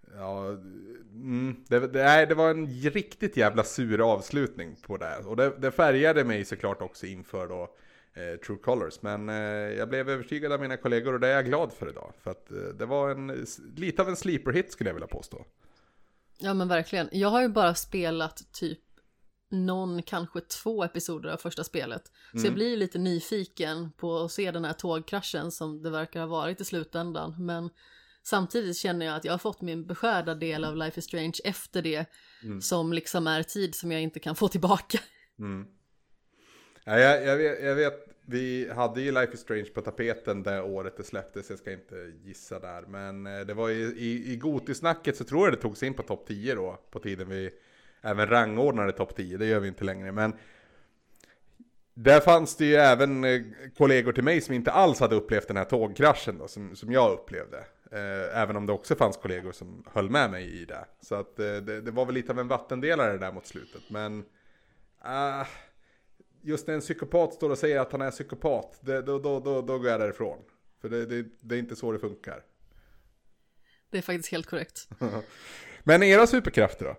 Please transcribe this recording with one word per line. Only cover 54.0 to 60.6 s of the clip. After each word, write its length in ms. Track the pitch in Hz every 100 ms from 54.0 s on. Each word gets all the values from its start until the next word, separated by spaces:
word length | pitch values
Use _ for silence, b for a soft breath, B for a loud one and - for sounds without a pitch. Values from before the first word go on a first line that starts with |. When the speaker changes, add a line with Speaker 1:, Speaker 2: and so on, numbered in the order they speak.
| 120
Speaker 1:
till 120 | 120
mig 180 | 131 170
som 120 | - 127
inte 160 | 120
alls 280 | 180 185 127
hade 160 | 120 107
upplevt 320 | - 107 -
den 100 | 98
här 80 | 95
tågkraschen 720 | 123 110 101 147 139 - 92
då, 100 | 90
som, 280 | - 98 92
som 160 | 107
jag 200 | 131 117
upplevde. 440 | 92 - 92 52 69 - _ _
Eh, 500 | 107 101 98 92 113
även 140 | 104 104
om 100 | 101
det 80 |
också 220 | 101 - -
fanns 220 | 110 98
kollegor 340 | 101 90 90
som 320 | 87 90 90 -
höll 160 | 107 98
med 220 | 139 123
mig 300 | 92 90 87